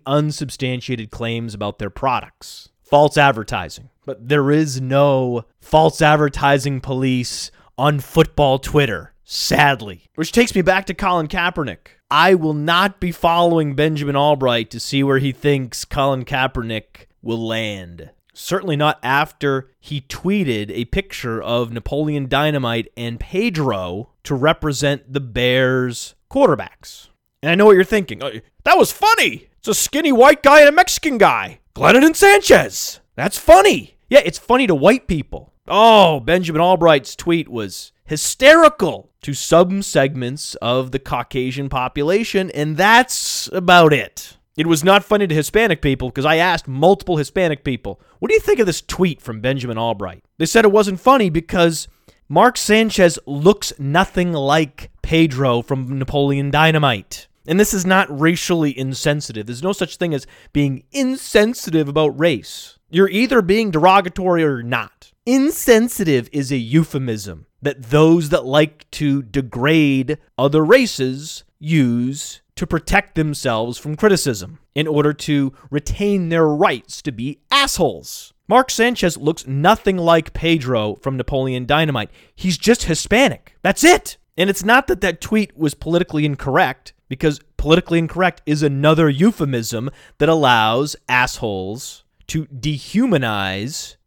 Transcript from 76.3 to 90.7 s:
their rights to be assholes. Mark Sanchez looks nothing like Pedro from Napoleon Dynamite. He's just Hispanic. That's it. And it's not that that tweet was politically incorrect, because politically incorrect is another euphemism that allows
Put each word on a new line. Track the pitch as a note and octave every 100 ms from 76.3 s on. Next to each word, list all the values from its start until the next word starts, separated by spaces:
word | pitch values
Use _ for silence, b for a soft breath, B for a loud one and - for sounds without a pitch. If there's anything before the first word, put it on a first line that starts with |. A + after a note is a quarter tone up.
their | E3 D#3+
rights | D3 G3 C3 - -
to | D3+
be | A2+ B2+ C#3+ _
assholes. | C#4 C#4 - D#3 E2+ - - - _ -
Mark | A3+ C4
Sanchez | - A#3 A#3+ F#3 D3+
looks | C#3+ D#3+ C3
nothing | C3+ E3 A3 - F#3
like | E3+ E3 D#3
Pedro | - E3 E3 B2+ A#2+ G#2+
from | G2+ C#3 C3
Napoleon | A#2+ C3+ C3 B2+ B2
Dynamite. | D3 D#3 C3 G#2 b b
He's | _ F#3 D#3+
just | G3+ A#3+
Hispanic. | - D#3+ - G#3 C4+ A#2 _ _
That's | F3+ G3
it. | D#4 G#4+ - - _ -
And | F#3+
it's | F#3+
not | G3 B3 C4+
that | G#3
that | G3 E3
tweet | - G#3+ G#3 -
was | D#3
politically | - D3 E3+ F3 D#3
incorrect, | D3+ C#3+ C#3+ C#3 D#3 C3+ - _ _
because | C3 D#3+ C#3 _ -
politically | C#3+ E3 - E3+
incorrect | E3 E3+ F#3 - -
is | D3+
another | D3 C#3 D3+ D#3 D#3+
euphemism | C#3 G3+ - D3 B2 A2+ A2+ C3 b b _
that | D3
allows | E3 C#3 A#2+ A2